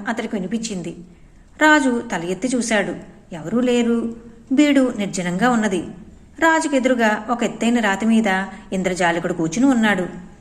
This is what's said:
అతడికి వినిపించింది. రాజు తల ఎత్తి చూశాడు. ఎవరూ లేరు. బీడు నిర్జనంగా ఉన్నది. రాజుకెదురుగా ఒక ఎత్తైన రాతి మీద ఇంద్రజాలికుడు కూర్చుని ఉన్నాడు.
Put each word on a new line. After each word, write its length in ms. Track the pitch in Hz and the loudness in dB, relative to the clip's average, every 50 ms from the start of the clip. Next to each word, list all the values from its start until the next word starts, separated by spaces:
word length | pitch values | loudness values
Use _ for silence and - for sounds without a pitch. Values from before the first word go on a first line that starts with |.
| 202 | -6
అతడికి 280 | 247 226 233 220 226 226 | -6 -6 -6 -6 -6 -4
వినిపించింది. 600 | 196 180 180 226 220 - - 202 180 165 170 170 - - - - - - - - - - - - - | -6 -4 -4 -6 -6 -6 -6 -8 -8 -8 -10 -12 -14 -16 -20 -20 -20 -20 -20 -20 -20 -20 -12 -2 2
రాజు 420 | 302 311 302 302 262 254 240 233 233 - | 4 4 6 4 4 2 0 -2 -4 -4
తల 120 | 202 170 165 | -6 -4 -4
ఎత్తి 240 | 175 185 180 254 | -4 -4 -4 -4
చూశాడు. 480 | 254 254 240 220 - 220 202 185 180 156 - - - - - - - 185 | -2 -2 -2 0 0 0 0 0 -2 -6 -10 -12 -18 -20 -20 -18 -14 -14
ఎవరూ 240 | 156 147 175 220 247 | -12 -6 -4 -2 0
లేరు. 560 | 254 247 240 240 226 233 233 233 - 233 - - - - - - - - | 0 2 2 2 2 2 0 0 -2 -4 -8 -12 -16 -20 -20 -14 -8 0
బీడు 420 | 269 294 294 294 269 269 254 247 226 | 2 4 4 6 4 4 4 2 0
నిర్జనంగా 520 | 208 202 175 156 190 175 180 175 190 226 254 | -4 -6 -4 -4 -4 -4 -4 -2 0 2 2
ఉన్నది. 300 | 240 220 220 202 190 170 - - - - - - - - - - - - | 2 2 0 0 0 -2 -4 -6 -12 -16 -18 -20 -20 -20 -20 -16 -4 0
రాజుకెదురుగా 840 | 320 320 320 320 330 285 285 262 226 262 254 226 226 214 214 214 - 254 | 2 2 4 2 2 2 2 2 2 2 2 2 2 2 0 0 -2 -4
ఒక 140 | 240 226 226 | -4 -2 -2
ఎత్తైన 360 | 190 - - 220 233 240 240 | -4 -2 -2 0 2 2 2
రాతి 260 | 214 196 190 - 220 | 2 0 0 0 2
మీద 380 | 220 226 220 214 196 185 190 190 - - - - - 202 | 2 4 4 4 2 0 -2 -2 -6 -10 -14 -10 -6 -4
ఇంద్రజాలికుడు 600 | 185 180 185 185 170 185 170 165 170 170 180 175 | -2 -2 -2 0 0 0 0 2 0 -2 -2 -2
కూర్చుని 320 | 170 160 160 160 226 262 | -2 -2 -2 0 2 4
ఉన్నాడు. 400 | 277 254 226 220 214 196 180 180 180 - - - - - - | 4 4 4 4 2 2 0 -2 -4 -8 -12 -16 -18 -20 -20